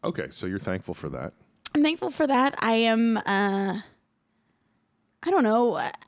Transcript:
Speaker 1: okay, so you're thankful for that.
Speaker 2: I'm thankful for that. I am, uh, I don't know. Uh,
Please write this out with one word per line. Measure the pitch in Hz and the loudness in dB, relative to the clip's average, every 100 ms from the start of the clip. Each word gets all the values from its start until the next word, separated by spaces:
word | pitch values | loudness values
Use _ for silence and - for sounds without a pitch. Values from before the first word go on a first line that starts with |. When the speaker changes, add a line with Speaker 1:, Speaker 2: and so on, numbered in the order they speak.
Speaker 1:
okay, | 165 170 69 | -4 -4 -8
so | - 92 | -8 -6
you're | 95 | -4
thankful | - 92 - | -4 -6 -6
for | 85 76 | -10 -8
that. | 64 69 _ _ _ - | -8 -10 _ _ _ -4
Speaker 2:
I'm | 302 | 0
thankful | 302 330 339 | 0 0 -6
for | - 294 | -2 2
that. | 262 269 - | 4 2 0
I | 226 | 0
am, | 226 226 226 233 220 | 2 4 2 2 0
uh, | - 196 202 196 196 185 - _ _ _ _ _ _ _ _ _ _ _ _ _ | 0 0 2 0 -2 -4 -10 _ _ _ _ _ _ _ _ _ _ _ _ _
I | - | 0
don't | 370 | 2
know. | 226 226 240 | 4 4 2
Uh, | 175 123 - | 0 -4 -8